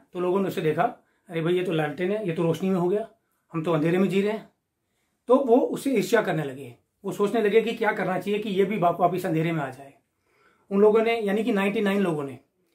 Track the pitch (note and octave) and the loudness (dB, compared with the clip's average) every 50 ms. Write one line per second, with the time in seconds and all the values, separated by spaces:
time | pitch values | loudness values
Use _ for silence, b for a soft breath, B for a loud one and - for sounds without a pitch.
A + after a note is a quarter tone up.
0 | _ _ - F3+ F3 F3+ F3+ G3 G3 E3+ - G3 E3 D#3 D3+ D#3+ G3 B3+ - - | _ _ -8 -4 -2 0 0 0 0 -2 -4 -2 -2 -2 0 0 0 -2 -2 -6
1 | _ _ _ _ _ - F3 E3 D#3 E3+ F3+ F3+ F3+ G3 E3 D#3 D3+ D3 C#3+ C3+ | _ _ _ _ _ -10 -8 -4 -2 0 0 0 -2 -2 -2 -2 -2 -4 -4 -4
2 | F3+ F#3+ G#3 G#3+ G#3+ E3+ D#3+ E3+ E3+ E3 D#3+ D#3+ F#3+ F#3+ F#3+ F3+ F3 F3 F#3+ G#3 | -4 -4 -4 -4 -4 -4 -4 -2 0 -2 0 0 0 -2 0 0 0 0 0 -2
3 | A3+ - _ _ _ _ _ _ _ _ - E3 D#3 F3 D#3+ D#3 D3 E3 F3 F#3 | -4 -6 _ _ _ _ _ _ _ _ -8 -6 -2 0 0 2 2 2 2 2
4 | G3 F3 F3 G3 G3 G#3 A3 G#3+ - - _ _ _ _ _ _ _ _ _ _ | 2 2 2 0 0 0 -2 -6 -10 -16 _ _ _ _ _ _ _ _ _ _
5 | _ _ _ _ _ - B3 C#4 C#4 A#3 A3+ C4 D#4 - - - - C#4 C4+ G#3 | _ _ _ _ _ 2 4 4 6 6 4 4 4 2 -4 -4 -2 0 0 0
6 | F3 - - A3 G#3+ G3 E3+ D#3 D3 C#3 B2+ C#3 C#3 B2 - _ _ _ _ _ | 0 2 2 2 2 2 -2 -2 -4 -6 -8 -12 -14 -18 -18 _ _ _ _ _
7 | - F#3+ E3+ - G3+ G3+ G#3 A#3 G#3+ G3+ G3 A3+ G#3+ A3+ A3 - G#3+ G#3 G#3+ G#3 | -10 -10 -4 -2 -2 0 0 0 0 4 4 4 2 2 -4 -2 -2 -2 0 -2
8 | F#3 E3+ F#3 E3+ - G3+ G#3 G#3 G#3 A3 F#3+ F#3 G3 F#3 A3 F#3+ E3+ F3 E3+ F3 | -2 -2 -2 -4 -2 -2 -4 -2 -2 -2 0 0 0 0 0 0 0 0 2 2
9 | F#3 E3+ F3+ E3+ - F#3 D#3+ D#3+ D#3+ E3+ E3 D#3 C#3 C3 B2+ - C#3 C#3 - _ | 0 0 0 0 -2 -2 0 0 0 0 -2 -2 -4 -6 -8 -12 -18 -20 -20 _
10 | _ _ _ _ _ _ _ _ _ _ _ _ _ - G3 G3 G#3 G#3+ G#3+ A3+ | _ _ _ _ _ _ _ _ _ _ _ _ _ -4 2 4 6 6 6 6
11 | A3 A3+ A#3 A#3 G#3+ G3 G3 A3 G#3+ B3 A3 G3 G3 G3+ - A3+ G#3 G3 G3 G3+ | 4 2 0 0 0 -2 0 0 0 0 0 0 0 0 0 0 0 0 0 0
12 | G3 F3 D#3+ D3 C#3+ C3+ B2+ - _ _ _ _ _ _ _ | 0 0 -2 -2 -4 -8 -10 -14 _ _ _ _ _ _ _